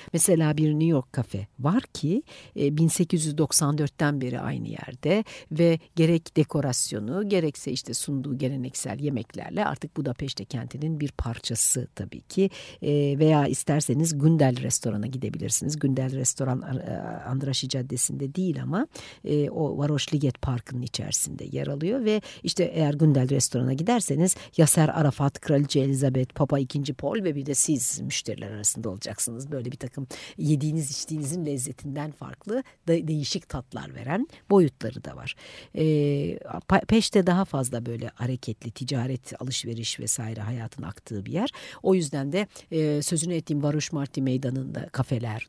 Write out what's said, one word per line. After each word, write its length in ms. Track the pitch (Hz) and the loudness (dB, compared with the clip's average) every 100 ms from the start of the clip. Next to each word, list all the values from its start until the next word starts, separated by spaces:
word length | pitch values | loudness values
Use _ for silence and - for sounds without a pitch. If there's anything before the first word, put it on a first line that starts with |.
| - | -4
Mesela 440 | 165 - 165 156 151 | 2 4 4 4 4
bir 140 | 151 | 2
New 140 | 151 | 4
York 280 | 165 147 - | 4 2 0
kafe 340 | - 117 98 101 - | -4 -4 -4 -8 -4
var 240 | 135 220 | 0 0
ki, 400 | - - 147 214 - - - - | -2 -4 0 0 -2 -14 -12 -2
e, 200 | 143 151 | 0 4
bin 120 | 165 | 4
sekiz 380 | - 165 170 156 | 4 2 0 0
yüz 120 | 147 | 0
doksan 400 | 151 - 143 151 | 2 4 2 2
dörtten 420 | 143 - 147 143 | 0 0 0 0
beri 200 | 123 127 | -2 -4
aynı 280 | 135 131 110 | -4 -6 -6
yerde 560 | 107 - - 147 202 - - - | -8 -12 -4 2 2 0 -8 -4
ve 260 | 156 170 160 - - | 4 4 4 0 2
gerek 400 | 160 165 - - | 4 4 2 2
dekorasyonu 920 | 147 151 139 123 - 107 104 175 208 | 2 2 0 0 -2 -2 -2 -2 2
gerekse 440 | 190 160 - - | 2 2 -2 -6
işte 220 | - - | -6 -4
sunduğu 440 | 117 - 139 135 131 | -4 -2 -2 -2 -2
geleneksel 640 | 131 139 127 - 127 110 | -2 -2 -6 -6 -6 -4
yemeklerle 640 | 143 127 - - - - - | -2 -2 -6 -10 -8 -2 -2
artık 300 | 139 147 - | -4 -8 -4
Budapeşte 480 | 139 123 139 - | -4 -4 -6 -8
kentinin 560 | 101 120 120 131 156 156 | -8 -8 -8 -6 -4 -2
bir 120 | 143 | -4
parçası 760 | - 120 113 - 117 - 127 120 | -4 -6 -6 -4 0 0 0 -4
tabii 260 | - 98 - | -8 -10 -12
ki. 300 | - - 190 - - - | -6 0 0 -2 -18 -6
E, 360 | - 147 143 143 | 0 2 2 4
veya 280 | 156 151 139 | 6 6 4
isterseniz 720 | - - 147 - 127 165 147 | 0 0 2 2 2 2 4
Gündel 440 | 156 165 135 123 | 6 8 6 4
restorana 440 | 127 - 120 104 104 | 0 -2 -2 -2 -4
gidebilirsiniz. 720 | 131 - - - - - 151 | -4 -6 -4 -2 -2 -2 0
Gündel 340 | 143 131 131 | 0 2 -2
restoran, 500 | 135 131 - 131 127 | -2 -2 -2 -2 -2
e, 280 | - 131 - - 53 - - | -4 -6 -6 -6 -8 -8 -6
Andraşi 420 | 131 139 127 131 | -4 -2 -2 -2
Caddesi'nde 640 | 135 127 131 - 135 135 | -4 -4 -2 -2 -2 -6
değil 280 | 160 185 139 | -2 -2 -2
ama, 240 | 127 180 311 - - - | -2 -2 -2 -8 -18 -10
e, 260 | - 147 143 | -2 0 0
o 280 | - 151 - | 0 -2 0
Varoşliget 640 | 143 147 - 151 143 - | 0 0 0 0 0 0
Parkı'nın 400 | 135 123 - 123 | -2 -2 -4 -8
içerisinde 600 | 127 - 107 - - - - | -6 -6 -4 -2 -2 -6 -6
yer 140 | 135 139 | -4 -4
alıyor 380 | 143 165 269 | -2 0 0
ve 160 | 214 214 - - | 2 0 -2 -8
işte 220 | - - | -4 0
eğer 300 | 170 165 151 | 0 2 2
Gündel 340 | 147 156 135 127 | 6 6 6 4
restorana 440 | 139 - 123 123 | 2 2 2 0
giderseniz 640 | 135 180 240 - 143 180 - - - | 0 2 2 2 2 2 2 0 4
Yasser 320 | 156 - 156 | 6 8 6
Arafat, 520 | - 147 - 139 - | 6 2 4 0 0
Kraliçe 400 | - 143 143 143 | 2 4 4 2
Elizabeth, 540 | 139 135 135 135 131 | 2 2 2 2 0
Papa 240 | - 139 143 | 0 2 2
ikinci 360 | 131 147 139 | 0 -4 -4
Paul 300 | 139 139 226 | -4 -2 0
ve 100 | 190 | -2
bir 120 | 143 131 | -2 -2
de 80 | |
siz 460 | - - 143 - - | 0 2 2 0 -4
müşteriler 500 | 131 - - - 101 | -4 -6 -6 -8 -8
arasında 400 | 104 104 - 110 | -4 -2 -2 -4
olacaksınız. 640 | 95 113 104 - 117 139 | -6 -8 -4 -4 -6 -8
Böyle 200 | 143 123 | -6 -6
bir 40 | 135 | -8
takım 300 | 123 - 135 - - - | -10 -8 -10 -10 -14 -2
yediğiniz 520 | 151 151 151 160 143 | 2 2 2 -2 -4
içtiğinizin 560 | 139 - 156 139 180 156 | -6 -6 -4 -4 -4 -4
lezzetinden 640 | 139 131 131 147 139 151 | -4 -6 -8 -8 -6 -8
farklı 520 | - 131 - - 240 - _ - | -10 -14 -12 -6 -6 -6 _ 0
da, 200 | 165 160 | 0 2
değişik 400 | 156 135 185 - | -2 -2 -4 -6
tatlar 460 | 139 - - - | -10 -10 -10 -10
veren 340 | - 120 185 302 - - | -10 -4 -2 -2 -6 4
boyutları 540 | 196 151 - 113 - | 6 6 2 -8 -8
da 120 | - 127 | -12 -12
var. 180 | - - - - - | -12 -14 -16 -20 -8
E, 100 | - 156 151 143 143 156 - - - - | 0 2 4 2 0 -2 -6 -8 -8 2
Pa-, 180 | 190 - | 2 6
Peşte 400 | 226 - 208 180 | 4 6 4 6
daha 180 | 180 | 4
fazla 420 | 190 143 127 120 120 | 2 0 -2 -4 -6
böyle 240 | 113 113 | -6 -8
hareketli, 560 | - 123 127 - 110 117 | -4 -4 -4 -6 -8 -8
ticaret, 720 | - 123 135 127 127 - - | -8 -4 -2 -2 -4 -8 -10
alışveriş 580 | 127 127 - 113 110 - | -6 -6 -6 -6 -6 -6
vesaire 400 | 113 - 110 113 | -2 -2 -4 -6
hayatın 420 | 104 123 113 - | -6 -6 -8 -10
aktığı 440 | - - - 107 107 | -12 -12 -10 -8 -4
bir 60 | |
yer. 180 | 147 233 - - - | -4 -4 -6 -14 -4
O 120 | - | 2
yüzden 380 | 190 151 147 139 | 2 2 -2 -2
de, 140 | 175 208 - - | -2 -4 -8 -6
e, 320 | 165 151 147 | 0 2 2
sözünü 320 | 147 165 165 | 0 0 0
ettiğim 280 | 165 - 147 | -2 -2 0
Varoş 300 | 147 151 - | 0 0 -2
Marti 300 | 156 139 - | -4 -4 -2
Meydanı'nda 640 | 135 127 135 131 131 - - | 0 0 -2 -4 -6 -8 -6
kafeler 580 | - 127 120 117 110 | -4 -2 -2 -4 -6